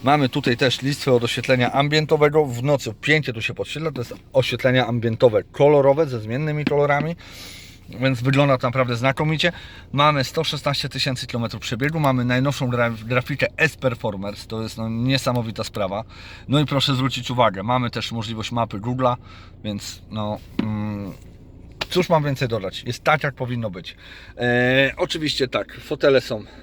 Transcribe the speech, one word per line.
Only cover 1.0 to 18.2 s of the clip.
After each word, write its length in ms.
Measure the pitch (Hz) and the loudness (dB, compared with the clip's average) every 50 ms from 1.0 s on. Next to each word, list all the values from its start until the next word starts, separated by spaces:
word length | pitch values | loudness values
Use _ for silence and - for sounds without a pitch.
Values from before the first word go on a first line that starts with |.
| - 143 127 | 2 4 4
od 100 | 120 117 | 4 4
oświetlenia 480 | 117 - - 117 - 131 123 123 117 | 0 -4 -4 0 2 2 2 2 2
ambientowego. 760 | - 131 143 147 147 156 151 147 160 151 151 147 147 156 151 | 2 2 2 4 2 0 2 2 4 4 4 6 6 4 2
W 180 | 135 120 117 123 | 2 -2 -2 0
nocy 300 | 143 147 135 - 120 104 - | 2 2 2 0 -6 -10 -6
pięknie 320 | - - 151 156 143 - 120 | 0 2 2 2 2 -2 -6
tu 80 | 113 | -4
się 120 | 104 - - | -4 -6 -4
podświetla. 380 | - 98 - - 147 160 160 | -6 -8 -8 -6 -6 -6 -6
To 100 | 139 131 | -4 -6
jest 120 | 117 - - - - - - | -8 -8 -10 -16 -16 0 2
oświetlenie 520 | 131 123 - 127 120 - 131 127 127 123 | 2 2 2 -2 0 2 2 4 4 2
ambientowe 580 | 107 120 120 110 117 113 113 - 123 107 101 92 | 2 0 0 0 0 2 4 4 6 6 4 0
kolorowe, 640 | - - - 143 143 151 143 131 139 139 147 165 | 0 0 4 6 6 6 6 6 6 4 4 2
ze 120 | 139 127 117 | -2 -2 -8
zmiennymi 460 | 107 107 117 135 156 156 151 151 147 | -6 -6 -4 -4 -2 -2 -4 -2 -2
kolorami. 500 | 135 147 143 143 143 143 143 151 160 175 - - - - - - - - - - - - - - - | 0 2 2 2 2 2 0 0 -4 -6 -8 -12 -20 -18 -18 -18 -18 -18 -18 -20 -20 -20 -20 -20 -16
Więc 320 | - 104 127 135 131 117 | -8 -2 0 0 0 2
wygląda 360 | 123 135 135 139 143 139 135 | 0 2 4 4 4 4 4
to 100 | 123 - | 2 0
naprawdę 280 | 127 117 135 127 120 120 | -2 0 0 0 0 0
znakomicie. 560 | 113 120 135 135 - 156 151 160 147 - 175 165 - - - - - - - | 0 0 0 0 0 0 0 0 0 0 -2 -2 -4 -16 -18 -20 -20 -16 -6
Mamy 320 | - 135 147 151 151 139 127 | 0 4 4 4 4 2 -2
sto 200 | - - 160 156 | -2 -2 -2 -2
szesnaście 460 | - - 139 - 147 139 - - 131 | -2 -4 -2 -2 -2 -2 -2 -4 -6
tysięcy 380 | - 123 - 143 127 - - | -4 -4 -2 -2 -2 -4 -6
kilometrów 340 | 120 - 120 117 113 - 104 | -6 -4 -4 -4 -4 -6 -8
przebiegu. 380 | - - 127 110 135 147 160 165 | -6 -6 -4 -2 -2 -2 0 2
Mamy 260 | 151 139 127 127 123 | 2 2 2 2 2
najnowszą 440 | 123 123 127 131 143 135 - 139 123 | 2 2 2 2 2 0 0 -2 -2
gra-, 200 | 123 120 120 117 117 110 110 | 2 2 0 0 0 -4 -4
grafikę 420 | 113 127 123 123 - 143 - - 117 - | -2 -2 -2 0 -2 -2 -2 -2 -2 0
S-Performers. 920 | - 156 156 - - - 127 117 - - 113 101 95 98 101 107 - - | 0 0 0 0 0 -2 -2 -2 0 -4 -4 -4 -4 -8 -8 -8 -10 -12
To 160 | - 113 110 113 | -8 -8 -6 -6
jest, 140 | 107 - | -6 -6
no, 120 | 113 110 113 | -6 -6 -4
niesamowita 760 | 113 117 120 131 135 127 - 139 123 123 113 113 104 - 110 | -2 -2 0 2 0 2 2 0 0 0 -2 -4 -6 -6 -8
sprawa. 400 | - - 107 101 92 98 104 117 - - - - - - - - | -6 -4 -4 -2 -2 -2 -6 -8 -10 -16 -20 -18 -18 -18 -16 -6
No 120 | - 123 147 | 0 2 2
i 60 | 151 | 2
proszę 300 | 131 143 135 127 143 139 | 2 0 0 0 2 0
zwrócić 360 | 123 131 131 - 127 123 - | 0 0 -2 -4 -6 -6 -6
uwagę, 320 | 127 123 120 107 95 95 95 | 2 4 4 2 2 0 -2
mamy 260 | 113 123 127 123 117 | 0 0 0 0 -2
też 220 | - 117 107 - | -4 -6 -8 -6
możliwość 400 | 113 113 | -6 -6